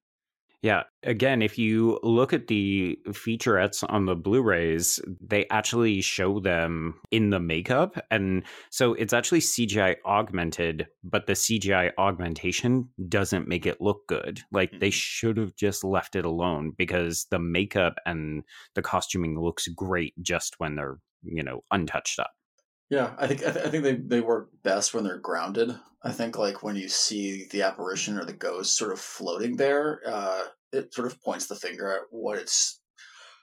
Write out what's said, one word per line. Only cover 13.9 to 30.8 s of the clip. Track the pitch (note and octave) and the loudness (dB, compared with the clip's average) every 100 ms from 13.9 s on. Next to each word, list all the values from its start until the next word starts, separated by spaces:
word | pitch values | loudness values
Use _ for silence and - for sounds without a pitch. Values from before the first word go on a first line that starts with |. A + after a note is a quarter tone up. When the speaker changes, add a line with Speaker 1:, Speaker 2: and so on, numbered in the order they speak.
| G2+ - | 0 -2
Speaker 1:
good. | E2+ - - - | -4 -4 -8 -4
Like, | G2 F#2 G2 | 0 0 2
they | G2+ | 0
Speaker 2:
Mm-hmm. | |
Speaker 1:
should | G2+ - - A2+ A2 | 0 -4 -2 0 0
have | G2+ - | -2 0
just | G2+ F#2+ | 0 0
left | F#2+ F#2+ - F#2+ | 0 0 0 -2
it | |
alone | E2+ E2 F2+ D#2 D#2 - | 0 0 0 0 -4 -2
because | F2 F2+ E2+ E2 - | 0 2 0 -2 -2
the | F#2 | -2
makeup | E2+ E2+ G#2 G2+ E2+ - - | 0 0 2 2 2 0 -4
and | E2 D#2 D2+ - - - - | -4 -4 -6 -10 -18 -8 -6
the | |
costuming | - F#2 - F#2 E2 D#2+ | -2 -2 0 -2 -2 -2
looks | E2+ - - | -2 -4 -8
great | E2 F#2+ F2+ D#2 - | -6 -2 -2 -2 -6
just | F2+ E2+ - - | -4 -4 -4 -6
when | D#2 D2 | -6 -4
they're, | C#2 C2+ _ _ | -6 -10 _ _
you | F2+ E2 | -8 -6
know, | C2+ B1 - | -6 -8 0
untouched | G2 D#2 C#2+ - - | 0 0 -2 -4 -4
up. | - - _ _ _ _ _ | -6 -8 _ _ _ _ _
Speaker 3:
Yeah, | C#3+ A#2+ - | 0 0 -2
I | C3+ | -2
think, | C#3+ E3 | 0 -2
I, | |
th-, | - D3+ | -2 -2
I | |
think | D#3 | 0
they, | C#3 B2 | 2 0
they | B2+ A#2+ | 2 2
work | A#2 A2+ - _ | 2 0 -2 _
best | G2+ G2 - | 0 2 2
when | A#2 | 0
they're | G2+ - | -2 -4
grounded. | - E2+ F2 G#2+ A#2 A#2+ - _ | -4 -4 -2 0 0 -2 -16 _
I | B2+ | -8
think, | A#2 A#2 A2+ | -6 -6 -2
like, | G2+ G2 | -2 -2
when | G#2+ G2+ | -6 -6
you | F#2+ | -2
see | - - G#2 G2 G2 F#2+ | 0 0 -2 -4 -6 -6
the | G2+ | -2
apparition | F#2+ - F2+ F#2+ - G2+ | 0 -2 -6 -4 -4 -4
or | E2+ | -6
the | |
ghost | - F2+ F2+ G2 - | -6 -6 -4 -2 0
sort | G#2+ | -2
of | F#2 | -4
floating | - - F#2+ F2 A#2+ B2 | -10 -8 -6 -4 -4 0
there, | C#3 C#3+ D3+ D3+ A#2 | 2 2 0 -4 -6
uh, | G#2+ G2 F#2+ - - _ | -4 -2 -2 -6 -12 _
it | C3+ | -6